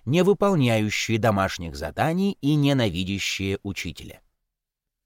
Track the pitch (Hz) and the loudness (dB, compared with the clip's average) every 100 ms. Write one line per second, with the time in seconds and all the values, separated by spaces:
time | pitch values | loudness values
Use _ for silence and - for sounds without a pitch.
0 | - 165 180 196 202 180 123 113 107 - | 0 2 4 4 2 2 2 2 0 -2
1 | - 113 110 101 95 - 85 69 78 - | -2 0 2 2 0 -4 -10 -8 -8 -2
2 | 135 175 202 - 139 151 143 139 110 82 | -2 0 -2 0 0 2 4 2 0 -2
3 | 92 98 - - 98 98 101 95 87 78 | -4 -4 -4 -4 -4 -4 -6 -8 -10 -12
4 | - - _ _ _ _ _ _ _ _ | -16 -20 _ _ _ _ _ _ _ _